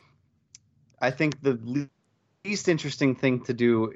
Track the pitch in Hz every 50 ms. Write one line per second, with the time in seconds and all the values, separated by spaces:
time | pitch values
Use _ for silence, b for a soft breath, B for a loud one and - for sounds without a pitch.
0 | b b b b b _ _ _ _ _ - - _ _ _ _ _ _ _ -
1 | 127 123 127 - 156 151 139 - 151 139 127 117 113 117 127 143 143 135 _ _
2 | _ _ _ _ _ _ _ _ - 196 214 190 - 185 170 151 - 147 135 -
3 | 147 135 127 - - 135 127 123 - - 123 113 120 120 117 113 110 113 -